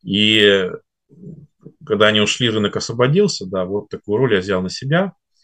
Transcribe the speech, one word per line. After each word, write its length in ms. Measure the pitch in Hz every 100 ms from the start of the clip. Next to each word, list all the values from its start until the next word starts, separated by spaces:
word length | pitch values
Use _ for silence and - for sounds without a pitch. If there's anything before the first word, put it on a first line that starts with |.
И 680 | - 98 107 110 104 98 92 - _ _ _ 143 175 - - _ - _ -
когда 220 | 104 107
они 140 | 107
ушли, 280 | 104 - 120
рынок 260 | 110 101 101
освободился, 680 | - 117 123 160 208 - 95
да, 180 | 92 92
вот 240 | 101 104
такую 280 | 110 - 104
роль 160 | 131 101
я 60 |
взял 200 | 92 92
на 60 | 92
себя 440 | - 131 160 190 - _ _